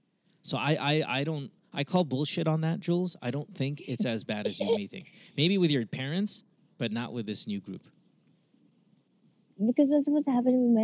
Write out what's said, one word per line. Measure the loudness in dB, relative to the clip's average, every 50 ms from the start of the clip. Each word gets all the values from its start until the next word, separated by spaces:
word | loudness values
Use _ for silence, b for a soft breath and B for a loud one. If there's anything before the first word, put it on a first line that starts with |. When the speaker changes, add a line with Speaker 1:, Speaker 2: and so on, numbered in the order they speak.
| _ _ _ _ _ _ _ _
Speaker 1:
So | -8 -6 -4
I, | -2 0 0 0 2
I, | 2 2 2 2 0 0 -2 -2
I | -2
don't, | -2 -4 -6 -6 -10 _ _ _ _ -6
I | -6 -4
call | 0 2 2 2
bullshit | 2 0 -2 -2 -2 -2 -2 0 2
on | 2 2
that, | 2 0 -2 -2
Jules. | 0 0 0 0 0 -2 -4 -6
I | -6 -4
don't | -4 -4 -6 -8
think | -6 -4 -4 -4 -4 -6 -6
it's | -6 -4 -2 -2
as | -2 -2 -2 -4
bad | -4 -6 -4 -2
as | -4 -4 -2
you | 0 0 0
may | 0 -2
think. | -6 -10 -14 -16 -16 B B B B B
Maybe | 2 2 4 4 4
with | 4 4
your | 4 2 0
parents, | -2 -4 -6 -4 -4 -2 -2 -2 -2 -4 -8 -10 _ _ _ _ _ _ -4
but | -4 -4
not | -2 -4 -6 -6
with | -6 -6 -4
this | -4 -6 -6 -4
new | -6 -6 -6
group. | -6 -8 -14 -14 _ -20 _ _ _ _ _ _ _ _ _ _ _ _ _ _ _ _ _ _ _ _ _ _ _ _ _ _ _ _ _ _ _ _ _ -2 0
Speaker 2:
Because | 2 4 4 4 6
that's | 6 4 4 4
what | 2 2 2
happened | 2 2 2 2 4 2 4
with | 4 4 4 4